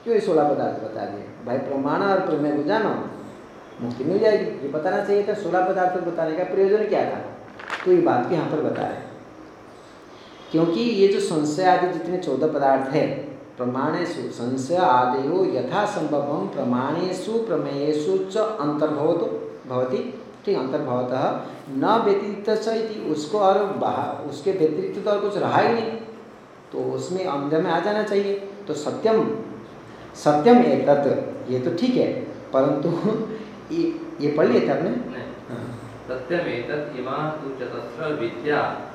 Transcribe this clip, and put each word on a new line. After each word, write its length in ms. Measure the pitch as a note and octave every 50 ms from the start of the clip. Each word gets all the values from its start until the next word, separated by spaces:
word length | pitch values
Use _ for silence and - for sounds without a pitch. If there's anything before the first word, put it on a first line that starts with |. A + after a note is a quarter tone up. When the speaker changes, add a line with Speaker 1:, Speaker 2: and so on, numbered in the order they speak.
| -
Speaker 1:
क्यों 120 | A#3 A#3
ये 60 | G#3
सोलह 220 | - G3 E3+ D3+ D3
पदार्थ 400 | D3 C#3 B2 B2 G#2+ G2 - G#2+
बता 220 | A2 - A2+ G#2
दिए? 200 | F#2+ G2+ G2+ - - - - -
भाई, 120 | A#2+ A#2+ B2+
प्रमाण 440 | - C3+ C#3 C3+ C3+ C#3+ D3+ F3
और 180 | G3 G3+ G3 F#3
प्रमेय 320 | - - D#3 C#3+ D3 D3+
को 120 | C3+ A#2 -
जानो, 460 | D3+ G3+ A3+ G#3 F3 B2+ - - - - - - - - - - - - - - - - -
मुक्ति 220 | A#2+ A#2+ A#2+ A#2+ C3+
मिल 160 | D3+ F#3 G#3
जाएगी। 260 | A3 A3 G#3 - -
ये 220 | - - - - C#3+
बताना 380 | C#3 D#3 D#3 F#3 G3 G3+ G3+
चाहिए 220 | G3 G3+ G3+ G3+ G#3
था। 60 | G#3
सोलह 320 | - - E3+ E3+ F#3 F#3
पदार्थ 360 | F#3+ F#3 F#3+ F#3 F#3 F#3 F#3
बताने 360 | E3+ E3+ E3 - D#3+ D#3 D#3 F3
का 60 | F3+
प्रयोजन 440 | - G#3 F#3+ G3 G3 G3+ G#3+ G#3 -
क्या 180 | F#3 D3 B2
था? 120 | A#2+ - - - - - - - - - - - - - - -
तो 60 | F3+
ये 100 | F3+ F3
बात 240 | D3+ - B2 A#2+ A#2+
भी 100 | - F#3
यहाँ 160 | D#3+ C#3+ -
पर 60 | - D3+
बता 240 | B2+ A#2 - A#2
रहे 100 | G#2+ -
हैं, 220 | - - - - - - - - - - - - - - - - - - - - - - - - - - - - - - - -
क्योंकि 280 | - D#3+ E3+ E3+ E3+ A3+
ये 280 | A#3 A#3+ A3 G3 G3 G3
जो 120 | G3+ -
संशय 440 | - - F3+ D#3 D3 D3+ - - F#3
आदि 240 | F#3 F3+ - F3 F3+
जितने 300 | - - - F3+ F3+ F3
चौदह 300 | - D3+ C3+ B2+ D3+ D#3
पदार्थ 460 | D3+ C#3+ C#3 C#3 C3+ C3 C3 C3+ C#3
है, 400 | D3+ C3 - - - - - - - - - - -
प्रमाणेषु 760 | B2+ B2 B2 C3 C#3 D3+ E3 F3 F3+ E3 - C3+ A#2+ B2
संशय 440 | - - A#2 B2 C3 C3 B2+ C3 E3+
आदयो 720 | F3+ F#3 D#3 B2 B2 B2+ B2 B2 C3+ C3+ C#3+ E3 F#3 F#3+
यथासंभवम 1040 | D#3+ C3+ B2+ A#2+ B2+ D#3+ F#3+ G#3 F#3+ - F3+ D#3 D3 D3 C#3+ - - C#3+ E3+ G3 F#3+
प्रमाणेषु 840 | - D3+ C3 B2 B2 B2 C3 C#3 D3+ E3+ F3+ F#3 F3+ - - G#3
प्रमेयेषु 840 | A3 A3+ A3+ F3+ E3+ D3 C#3+ C#3 C#3 C#3 C#3+ D3+ D3+ D3+ D#3 F3+ F#3+ F#3+
च 200 | F#3 - - G#3+
अंतर्भवतो 1200 | G#3+ F#3 - - D3 D3 D3+ D3 D#3 D3+ D3+ C#3+ C#3+ E3 F3 - - - - - - - - - - B2+
भवति, 540 | B2+ B2+ B2+ B2+ B2+ A3+ A#3+ - - - - - - - -
ठीक, 120 | - G3 D3+
अंतर्भवतः 840 | C3 C3 C3+ D3 C#3 B2+ B2 B2 B2 B2 B2+ C3 C#3+ F#3+ B3 - - - - - - -
न 320 | C#3 C3+ D3 F3+ G#3+ A3+ A3
व्यतिरिक्त 440 | G#3 G3 G3+ A3 G#3 G#3 - - -
च 180 | G#3+ A3 - A3+
इति, 420 | A3+ A3 A3 - - - - D#3
उसको 300 | D#3 D3+ - - - G#3
और 240 | G3+ F#3+ G3 G#3 G#3
बाहर, 640 | G3 C#3 B2+ B2 G#2+ - - C#3+ - - - - D3
उसके 220 | C3+ - - G3
व्यतिरिक्त 540 | F#3 - D#3 D#3 D#3 F#3 F#3 G3 - G3+ F#3
तो 60 | G#3
और 80 | G#3 G3+
कुछ 180 | G#3 G3+ - F#3
रहा 220 | C#3+ B2 - D#3
ही 140 | G3+ A3+ A#3
नहीं, 180 | A3+ A3+ - - - - - - - - - - - - - - - - -
तो 200 | - C3+ B2+ C3
उसमें 340 | C3 C3 C3 - F3+ F#3+ F#3
अंदर 360 | E3 C#3 C#3+ C#3+ C#3+ D3+ D#3
में 100 | F3+ F#3
आ 80 | E3 E3+
जाना 240 | F3 G#3 G#3 G#3+ G#3+
चाहिए। 460 | G#3 G3+ G3 G3+ G3 G3+ G3 - - - - - -
तो 60 | D3+
सत्यम, 640 | - - C3 B2 - - C#3+ C#3+ D3 - - - - - - - - - - - - - - - - - - -
सत्यम 420 | - - D#3+ D3 D3+ D3+ A#3 A#3+ A3+
एतत्, 960 | G3 D#3 C#3 C3 C3+ C#3 C#3+ C#3 - C3+ A#2 - - - - - - B2
ये 80 | B2+ B2
तो 160 | B2 E3+ -
ठीक 200 | - B3+ B3+ -
है, 180 | D#3+ A#2+ G#2+ A2 - - - - - - - -
परंतु 360 | C3+ C3+ D3 D3 D3+ D3+ E3+
<laughs> 840 | E3+ E3+ - G#3 G#3+ A3 - - - - - - - - - - D#3
ये, 240 | E3+ E3 - - - - - - -
ये 100 | C#3 D3
पढ़ 160 | D3 D3+ E3+ A3
लिया 260 | B3 G3+ - E3 C#3
था 40 | -
आपने? 120 | D#3+ G3
Speaker 2:
नहीं। 140 | A#3+ B3 B3 - - - - - - - - -
Speaker 1:
हाँ। 300 | B2 A2 - - - - - - - - - -
Speaker 2:
सत्यम 320 | B2+ B2+ - - F3 E3+
एतत् 600 | D#3 - A#2 - - - D3 D3 C#3+ - B2+ B2
इमा 300 | B2 C3 C3+ D3+ D3+ D#3
तु 200 | D#3 - C3+ C3+
चतस्र 720 | C3 B2 B2 A2+ A2+ - - - - D#3 D#3+ D3+ D3+ -
विद्या 600 | A2+ A#2 - - - D3 D3 D3 - - - - - - -